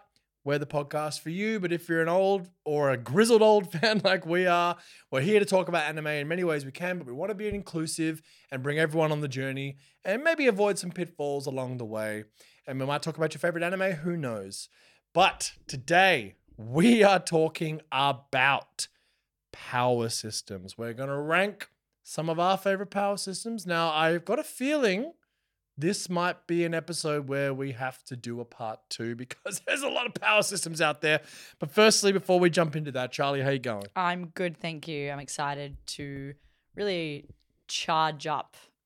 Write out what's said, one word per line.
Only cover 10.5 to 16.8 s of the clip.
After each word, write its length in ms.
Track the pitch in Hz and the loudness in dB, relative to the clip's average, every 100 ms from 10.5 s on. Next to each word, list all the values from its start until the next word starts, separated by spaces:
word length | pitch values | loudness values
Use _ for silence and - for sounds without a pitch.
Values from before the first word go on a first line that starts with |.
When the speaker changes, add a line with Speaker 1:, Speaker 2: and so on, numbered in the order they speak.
| 196 208 196 | 4 2 0
Speaker 1:
some 100 | 180 | -6
pitfalls 560 | 175 170 - 143 143 139 | -6 -8 -6 -4 -4 -4
along 320 | 131 127 127 | -4 -4 -6
the 60 | 110 | -6
way. 380 | 110 110 107 107 _ _ _ - | -4 -4 -4 -10 _ _ _ -10
And 140 | 131 | -6
we 60 | 135 | -2
might 160 | 143 | -2
talk 160 | 165 156 | -4 -2
about 160 | 160 | -4
your 60 | 156 | 0
favorite 220 | 175 170 | -2 0
anime, 280 | 170 190 190 | -2 0 -2
who 240 | 160 175 175 | -2 -4 -2
knows? 540 | 131 110 98 104 - _ _ _ _ | -4 -4 -8 -12 -16 _ _ _ _
But 380 | 160 190 - - - - | 4 4 2 -8 -10 -12
today, 680 | 135 117 170 190 156 98 - _ - | -10 2 4 6 4 -2 -16 _ -16
we 480 | 110 139 | -4 4